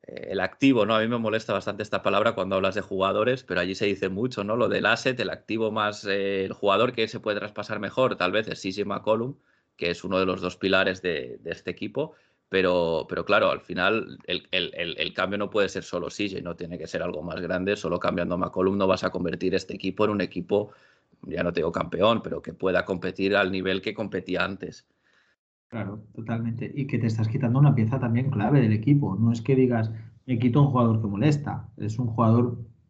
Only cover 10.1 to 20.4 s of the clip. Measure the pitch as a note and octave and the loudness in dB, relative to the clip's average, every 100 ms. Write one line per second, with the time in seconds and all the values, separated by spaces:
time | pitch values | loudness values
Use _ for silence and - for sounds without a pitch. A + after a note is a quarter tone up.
10.1 | F#2+ F#2 F#2 F2+ - F#2+ F#2+ F#2+ F#2 F2+ | 0 2 0 -4 -2 2 4 2 0 -4
11.1 | D#2 B1 A#1 E2 E2+ - - G2+ B2+ D#3 | -4 -6 -12 -12 -10 -10 -8 -6 -6 -6
12.1 | - _ _ _ F#2+ F#2 F2+ E2+ D#2+ C2+ | -10 _ _ _ 2 2 2 2 -2 -2
13.1 | - F2 G2+ F#2+ C#2 - F2 F#2 A2 - | -6 2 4 4 0 -6 -2 0 0 -4
14.1 | - - F2+ - F#2 F2 - F2 - E2 | -14 -6 -6 -2 -4 -4 -6 -8 -4 -6
15.1 | - F#2+ G2+ G2+ G#2+ F#2+ F#2+ - F2+ E2+ | -2 -2 -2 -2 0 0 -2 -6 -6 -6
16.1 | - G#2 F#2 E2+ E2+ E2+ E2+ E2 F2+ F2 | -6 -6 -6 -8 -10 -10 -10 -8 -6 -4
17.1 | F2 E2+ F#2+ E2+ F2+ F#2 G#2 E2 F2 G2+ | -6 -8 -8 -4 -2 0 -2 -2 -2 -2
18.1 | F#2 F2+ F2+ F2 F#2+ F#2 G2+ F#2+ F#2 F#2 | -2 -2 -2 -2 2 2 2 2 2 0
19.1 | F2+ F2 E2 F#2+ F2+ - F#2+ F#2+ F2+ G#2+ | -2 -4 -2 -2 -2 -4 -6 -6 0 0
20.1 | G2+ F2+ F2+ | 2 -2 -4